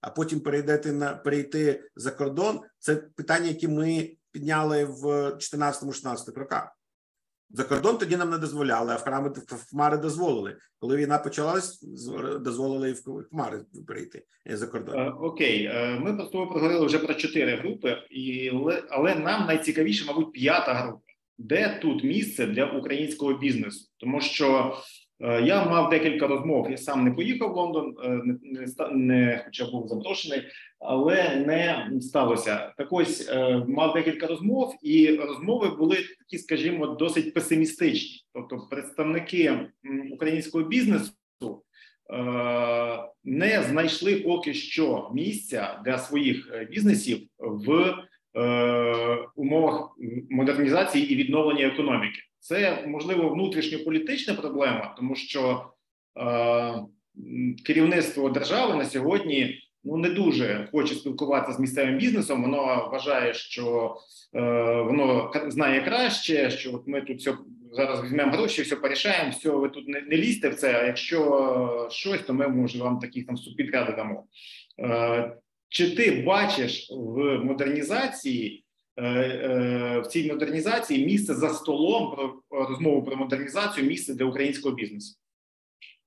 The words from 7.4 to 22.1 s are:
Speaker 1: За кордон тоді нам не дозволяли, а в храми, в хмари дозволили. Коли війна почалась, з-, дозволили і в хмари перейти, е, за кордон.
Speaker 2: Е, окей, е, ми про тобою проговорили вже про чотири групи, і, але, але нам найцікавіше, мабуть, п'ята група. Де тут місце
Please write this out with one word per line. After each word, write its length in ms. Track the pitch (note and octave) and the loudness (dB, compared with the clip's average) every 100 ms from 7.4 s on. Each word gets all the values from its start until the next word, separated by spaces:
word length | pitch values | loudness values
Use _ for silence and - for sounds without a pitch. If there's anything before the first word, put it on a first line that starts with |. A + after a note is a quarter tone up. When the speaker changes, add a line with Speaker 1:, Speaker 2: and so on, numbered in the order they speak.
| _ | _
Speaker 1:
За 140 | A2 | -6
кордон 340 | C3 C#3 F#3+ A#3 | -2 0 2 2
тоді 200 | F3+ F3+ | 0 0
нам 120 | E3+ | 0
не 80 | E3 | -2
дозволяли, 560 | D#3 D3 C#3 A#2 A#2 | -4 -2 0 0 0
а 20 | A#2 | -2
в 60 | |
храми, 280 | - C3+ C#3+ | -2 -2 -4
в 400 | C#3 - A#2+ - | -6 -12 -14 -8
хмари 280 | C3+ D3 D3+ | 0 2 2
дозволили. 600 | D#3 D3+ F3 A#2+ G2 - _ _ | -2 0 0 0 -2 -10 _ _
Коли 180 | B2 C#3 | -2 0
війна 200 | C#3+ D3 | 2 0
почалась, 640 | C#3+ C#3+ D3+ F#3 F#3 - | 0 -4 -2 -2 -4 -10
з-, 560 | - B2+ A#2+ C3 C3 A2+ | -18 -14 -12 -8 -6 -6
дозволили 500 | B2+ A#2+ C3+ C3+ C3 | -4 -4 -2 -2 -4
і 40 | |
в 320 | A#2+ - - - | -6 -8 -12 -10
хмари 320 | D#3+ A#2+ G#2+ - - - | -6 -6 -6 -12 -18 -14
перейти, 380 | - - - - _ - | -12 -12 -16 -20 _ -10
е, 60 | G#2+ | -8
за 100 | A2+ | -6
кордон. 320 | A#2+ - C3 | -8 -6 -4
Speaker 2:
Е, 100 | C3+ | -4
окей, 560 | - D#3+ - C#3+ G#2+ G#2 | -4 -6 0 2 2 0
е, 340 | A#2+ A#2+ B2 | -2 -2 -2
ми 140 | E3+ | -2
про 120 | G#3 E3+ | -4 -6
тобою 240 | F#3+ F3+ | -6 -4
проговорили 360 | E3 D#3+ F3 D3 | 0 2 4 4
вже 140 | D3+ | 2
про 140 | D#3 | 0
чотири 420 | D3+ D3+ D#3+ B2+ B2 | -2 -2 0 0 0
групи, 420 | F3+ A3+ B2+ A#2 - | -4 -4 -2 -2 -6
і, 420 | C3 C3 B2+ C3 | -10 -6 -4 -2
але, 300 | B2+ D3 F3 - | -2 0 -2 -2
але 260 | C#3 D#3+ F3 | 0 2 2
нам 320 | D#3 G#3+ E3+ | 0 0 2
найцікавіше, 580 | D#3 D#3 D3+ D#3+ - D3 | 0 0 0 2 0 -2
мабуть, 260 | D3+ D#3 | -2 -2
п'ята 420 | B2+ C3+ E3+ - | 0 2 4 2
група. 260 | B2 B2 A2+ _ _ _ - | -2 -4 -8 _ _ _ -12
Де 420 | A2+ D#3+ G#3+ G#3 | -2 0 0 0
тут 220 | D#3+ B2+ | 0 0
місце 420 | C3+ | 0